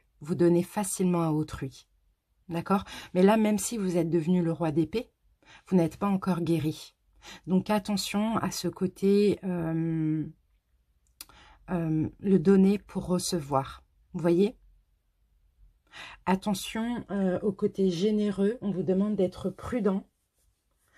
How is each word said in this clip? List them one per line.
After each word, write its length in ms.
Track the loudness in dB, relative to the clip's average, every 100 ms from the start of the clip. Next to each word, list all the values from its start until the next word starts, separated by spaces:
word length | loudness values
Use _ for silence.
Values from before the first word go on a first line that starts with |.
| _ _
vous 140 | -8
donnez 280 | 2 4 4
facilement 600 | 2 -4 -6 -2 0 2
à 80 | 0
autrui, 560 | 0 -4 -8 -12 -12 _ _ _ _ _ _ -8
d'accord ? 360 | -8 -2 -2 -2 -12 -6
Mais 100 | 4
là, 140 | 6 6
même 220 | 4 0
si 180 | -2 -4
vous 220 | -2 0
êtes 100 | 0
devenu 340 | 0 2 2
le 100 | 2
roi 180 | 0 -2
d'épée, 400 | 0 0 -2 -8 _ _ _ _ -20 0
vous 100 | 2
n'êtes 220 | 2 0
pas 100 | -2
encore 320 | -2 -2 -2
guéri. 540 | 0 0 -2 -6 -12 _ _ _ -20 -18 -2
Donc 220 | -2 0
attention 720 | -2 -2 -4 -2 -2 -2 -2
à 120 | -4
ce 180 | -4 -6
côté, 720 | -4 -6 -2 2 4 4 0
euh, 800 | -4 -4 -2 -2 -2 -2 0 -2 -4 -10 _ _ _ _ _ _ _ _ -20 -20 -20 -20 -8
euh, 380 | -4 -2 0 -2 -4
le 180 | 2 4
donner 400 | 6 6 6 4
pour 280 | -2 -8 -2
recevoir, 760 | -2 -2 -4 0 -2 -2 -8 _ _ _
vous 60 | -2
voyez ? 360 | 2 4 2 0 _ _ _ _ _ _ _ _ _ _ -20 _ _ -20 -20 -10 -2
Attention, 800 | -2 0 -4 -4 -6 -4 -6 -6
euh, 300 | -2 0 0
au 120 | -2
côté 380 | -2 -4 0 0
généreux, 680 | 2 0 2 0 0 -2 -2
on 100 | -4
vous 120 | -4
demande 340 | 0 0 0 0
d'être 340 | -2 -2 -8
prudent, 560 | -8 -6 -2 0 -2 -6 _ _ _ _ _ _ _ _